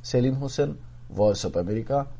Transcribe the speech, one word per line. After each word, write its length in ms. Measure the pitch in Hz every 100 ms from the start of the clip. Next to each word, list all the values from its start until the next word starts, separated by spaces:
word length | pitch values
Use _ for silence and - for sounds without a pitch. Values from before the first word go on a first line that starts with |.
সেলিম 300 | - 123 127
হোসেন, 400 | 135 139 - - - - - - -
Voice 340 | 104 98 92
of 120 | 85
America 420 | 87 110 113 139 139